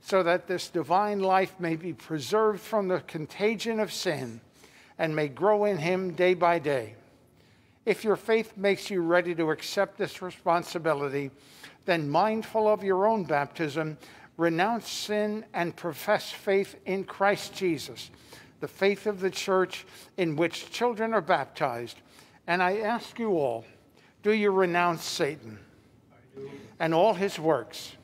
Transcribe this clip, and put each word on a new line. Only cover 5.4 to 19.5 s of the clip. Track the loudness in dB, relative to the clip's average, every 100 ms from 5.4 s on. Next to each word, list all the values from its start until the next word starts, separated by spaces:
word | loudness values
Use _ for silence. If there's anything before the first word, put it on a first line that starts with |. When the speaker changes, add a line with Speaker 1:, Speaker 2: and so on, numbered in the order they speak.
| 2 4
Speaker 1:
in | 2 0
him | 0 0 -2
day | 2 2
by | 4 4 2
day. | 0 -2 -4 -14 -20 _ _ _ _ _ _ _ -4
If | -2
your | 0 -2
faith | 2 0 0 -2
makes | 0 0 -2
you | -2
ready | 4 2 2 -2
to | 0
accept | -2 -4 -2 -2 -2
this | -8 -6
responsibility, | -12 -8 0 0 0 -4 0 0 0 -2 -6 -10 -20 -20 -20 -14 0
then | 0 2
mindful | 2 2 0 -2 2 2
of | 2
your | 2 2 4
own | 2
baptism, | 0 0 0 -4 -4 -2 -4 -6 -16 -20 -20 0
renounce | 2 4 2 0 -6
sin | -10 -4 0 0 -2 -8
and | -4 -4 -4
profess | -8 -8 0 0 0
faith | -10 0 2 2 -6 -6
in | -4
Christ | -4 0 2 2 -4
Jesus, | -4 -2 -2 -4 -14 -16 -18 -20 -20 -20 _
the | -12
faith | 0 2 2 -2
of | -2
the | -4
church | -4 0